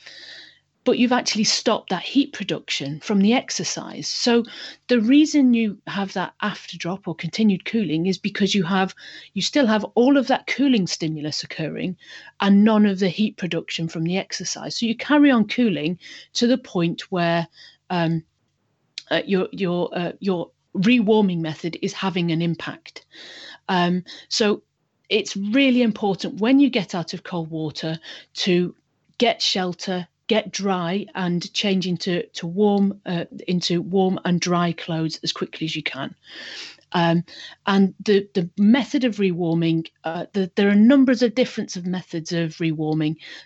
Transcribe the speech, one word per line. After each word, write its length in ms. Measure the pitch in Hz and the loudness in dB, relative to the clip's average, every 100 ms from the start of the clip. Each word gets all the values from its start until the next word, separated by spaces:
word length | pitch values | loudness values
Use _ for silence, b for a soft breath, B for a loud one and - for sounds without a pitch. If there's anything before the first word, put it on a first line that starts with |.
| B B B B B B B _ - | B B B B B B B _ 0
but 120 | 233 | 2
you've 160 | 240 | 2
actually 320 | 247 - 208 214 | 2 0 0 0
stopped 440 | - 247 208 - | 0 0 -2 -2
that 140 | 185 | -6
heat 300 | - 277 - | -2 0 0
production 640 | - 190 156 - - 139 151 | -2 -6 -6 -6 -6 -6 -8
from 220 | - 202 | 0 4
the 120 | 202 | 4
exercise. 720 | 254 - - 175 - - - 151 | 4 0 -6 -6 -6 -10 -10 -8
So 360 | - 247 233 233 B B B - | -4 2 2 0 B B B 0
the 120 | 247 | 2
reason 540 | 214 285 302 302 254 | 4 6 6 4 4
you 240 | 233 220 - - | 4 2 -4 -8
have 260 | 175 196 | -6 -4
that 200 | 196 175 - | -4 -6 -6
after 360 | 208 - - 170 | -6 -6 -12 -10
drop 300 | 175 190 - | -8 -8 -8
or 80 | 160 | -8
continued 500 | 165 - 220 185 - | -6 0 2 2 -2
cooling 400 | 226 196 160 185 | -2 0 0 0
is 120 | 185 | -2
because 360 | 202 - 202 | -4 -2 0
you 100 | 202 | 0
have, 300 | 165 190 190 - B B B | 0 0 -2 -4 B B B
you 80 | 196 | -6
still 240 | - 294 233 | -2 2 2
have 200 | 214 208 - | 2 0 2
all 220 | 247 285 | 4 4
of 100 | 247 | 2
that 200 | 240 - | -2 -2
cooling 400 | - 277 240 175 | 0 2 2 0
stimulus 540 | - 160 156 151 - | -2 -4 -4 -6 -6
occurring 540 | - - 156 - 180 175 B B B B | -8 -8 -8 -6 -6 -8 B B B B
and 220 | 196 202 | 4 6
none 220 | 214 214 208 | 8 6 4
of 140 | 190 | 2
the 100 | 190 | 0
heat 280 | 180 214 - | 0 -2 -2
production 500 | 175 165 - - 165 | -6 -6 -6 -6 -6
from 160 | 170 | -4
the 140 | 165 185 | -2 -2
exercise. 600 | - - 175 - - - | -4 -8 -8 -8 -8 -4
So 80 | 226 | -4
you 100 | 226 | -4
carry 360 | - 294 294 | 2 4 6
on 160 | 240 208 | 6 2
cooling 520 | - 233 147 156 175 B B B | 0 0 0 -2 -6 B B B
to 140 | - 240 | -2 0
the 100 | 254 | 0
point 540 | - 180 170 - - | -2 -2 -2 -2 -6
where, 360 | 185 170 170 165 B B B - | -2 0 0 -4 B B B -6
um, 340 | 180 165 165 - _ _ _ _ _ _ - - | -2 0 -2 -6 _ _ _ _ _ _ -16 -4
uh, 120 | 170 - | -4 0
your, 220 | 190 190 | -2 -2
your, 380 | 175 180 175 175 180 | -4 -4 -2 -4 -4
uh, 140 | 170 - | -8 -6
your 320 | 196 175 - _ _ 196 | -4 -4 -6 _ _ -2
rewarming 640 | 190 247 208 214 202 170 | 2 4 4 4 2 0
method 380 | 160 151 170 - | -4 -6 -8 -6
is 120 | 190 | -6
having 380 | - 190 180 170 | -4 -4 -2 0
an 100 | 160 | 0
impact. 640 | 170 160 - - - - _ B B B B B - | 0 -4 -8 -12 -16 -20 _ B B B B B -2
Um, 340 | 185 175 180 - B B | 0 2 0 -6 B B
so 360 | - 214 - _ _ _ _ - | -2 0 0 _ _ _ _ -2
it's 280 | 214 - 196 | -2 -2 -6
really 440 | 202 254 269 247 | 0 2 4 4
important 600 | 233 - 202 180 - - | 2 0 -2 -2 -4 -2
when 180 | 220 269 | 4 6
you 100 | 277 | 4
get 260 | 226 170 185 | 2 -2 -6
out 180 | 165 | -6
of 100 | 180 | -10
cold 280 | - 175 160 | -8 -8 -6
water 480 | 160 156 - 160 160 B B B | -6 -6 -6 -6 -8 B B B
to 420 | - - 175 180 - _ _ _ - | -4 0 2 0 -4 _ _ _ 0
get 240 | 233 - | 0 2
shelter, 680 | - 202 185 175 - 180 170 _ - | -2 -2 -4 -6 -6 -6 -8 _ -2
get 240 | 208 190 | -2 -2
dry, 540 | - 196 185 170 196 - | -4 -2 -2 -2 -4 -6
and 400 | - 180 175 - | -6 -2 -2 -4
change 320 | - 208 196 180 | -4 0 0 0
into 400 | 170 196 175 - | -4 -2 -4 -4
to 180 | - 170 | -10 -6
warm, 520 | 180 208 202 196 202 - | 2 2 4 2 -2 -6
uh, 200 | 170 - - - | -6 -6 -10 -4
into 340 | 180 - 175 | -2 0 -2
warm 380 | 165 190 185 190 180 | 0 0 2 0 0
and 140 | 175 | 0
dry 320 | 175 175 175 | 0 0 0
clothes 480 | 165 - 160 160 - | -2 -6 -4 -4 -6
as 100 | 165 | -8
quickly 340 | - - - 160 | -6 -8 -8 -8
as 100 | 156 | -6
you 80 | |
can. 320 | - 131 147 - B B B B B B B | -8 -8 -10 -12 B B B B B B B
Um, 300 | 180 170 170 - B B B - | 0 2 2 -2 B B B 0
and 260 | 196 190 - | 2 2 0
the, 280 | 208 196 202 | 2 2 2
the 160 | 190 175 - | -4 -4 2
method 460 | 208 262 208 294 | 4 4 2 0
of 140 | 247 202 | 0 0
rewarming, 680 | 190 170 165 165 165 165 165 _ | 0 0 0 0 2 0 -4 _
uh, 220 | 160 170 - | -8 -8 -6
the, 160 | 202 185 - | -4 -4 0
there 140 | 202 | 4
are 60 | 202 | 6
numbers 460 | 226 285 262 233 | 8 6 6 4
of 140 | 247 247 | 2 2
difference 400 | 247 - - 185 | -2 -4 -8 -8
of 100 | 180 | -6
methods 460 | 180 - 170 160 | -6 -6 -8 -4
of 260 | 170 165 - | -2 -4 -4
rewarming, 600 | 165 156 156 156 156 160 B B | -4 -2 -2 0 -2 -4 B B